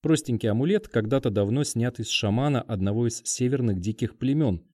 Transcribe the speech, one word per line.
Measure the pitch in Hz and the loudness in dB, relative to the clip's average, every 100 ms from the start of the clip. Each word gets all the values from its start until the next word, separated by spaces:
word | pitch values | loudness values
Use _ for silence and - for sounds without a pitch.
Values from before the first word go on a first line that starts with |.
Простенький | 151 156 - 117 113 | 2 0 2 -2 0
амулет, | 107 147 208 208 | 0 2 0 0
когда-то | 117 107 135 131 | -2 2 0 2
давно | 101 101 127 | 0 2 0
снятый | 147 117 120 123 110 | 0 0 -2 -2 -4
с | |
шамана | - 104 110 143 135 | -2 0 2 2 0
одного | - 107 98 104 120 | -2 -2 0 0 -2
из | - | -2
северных | - - 123 135 120 95 | -8 -2 0 0 0 0
диких | 92 113 120 - | -2 -4 -6 -4
племён | 127 143 143 87 - | -2 2 0 0 -6